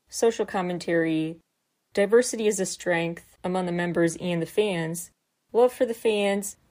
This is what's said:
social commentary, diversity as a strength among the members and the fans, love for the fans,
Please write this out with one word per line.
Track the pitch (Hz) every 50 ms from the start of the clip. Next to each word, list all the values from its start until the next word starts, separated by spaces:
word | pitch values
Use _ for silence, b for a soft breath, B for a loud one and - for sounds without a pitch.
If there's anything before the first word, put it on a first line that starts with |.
| _ _
social | - - - 233 226 - 214
commentary, | 202 - 202 180 180 180 175 - - 170 165 165 165 160 156 160 160 165 165 _ _ _ _ _ _ _ _ _ _ -
diversity | - 202 196 214 233 247 - - 220 220 208
as | 214 190
a | 190
strength | 185 - - - 180 175 165 170 165 170 - - _ _ _ -
among | 185 180 185 185
the | 175
members | 175 175 175 175 165 175 170 165 165 -
and | - 180 175 170
the | 165
fans, | 160 - - 214 208 185 170 165 160 165 170 - - _ _ _ _ _ _ _ _ -
love | 214 240 247
for | - - 262
the | 226 233
fans, | - - 226 214 208 202 202 202 202 202 - - _ _ _